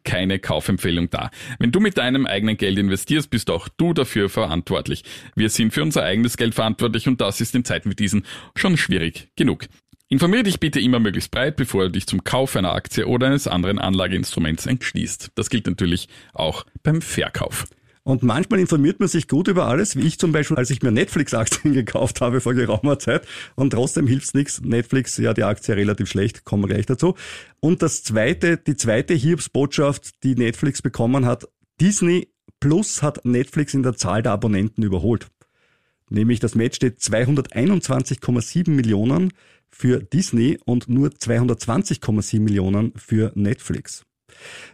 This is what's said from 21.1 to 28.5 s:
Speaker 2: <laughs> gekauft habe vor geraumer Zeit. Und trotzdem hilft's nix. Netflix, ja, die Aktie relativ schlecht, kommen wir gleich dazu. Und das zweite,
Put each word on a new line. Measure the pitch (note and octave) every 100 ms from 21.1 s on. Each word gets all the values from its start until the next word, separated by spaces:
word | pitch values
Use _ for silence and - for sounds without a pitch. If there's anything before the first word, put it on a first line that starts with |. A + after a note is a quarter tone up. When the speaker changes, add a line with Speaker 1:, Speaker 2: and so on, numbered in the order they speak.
| - C#3+ A#2 A2 - D3+
Speaker 2:
<laughs> | C#3
gekauft | A2 - B2+ -
habe | B2 B2+
vor | B2 B2+
geraumer | A#2 G#2 C#3+ C#3
Zeit. | - C#3+ - - -
Und | - C3+
trotzdem | A2 C#3 - C#3+
hilft's | C3+ -
nix. | C3+ C#3 -
Netflix, | C#3+ A#2 A#2 C3+ B2+ -
ja, | A2+ A2
die |
Aktie | G2+ G#2 - G#2
relativ | G2+ G#2 G2
schlecht, | G2 G2+ -
kommen | - G2+
wir | G2
gleich | G2+ G#2+
dazu. | C3 E3+ F#3 - - - _
Und | D3+ F#3
das | D#3+ -
zweite, | - A2 A2+ F3 F3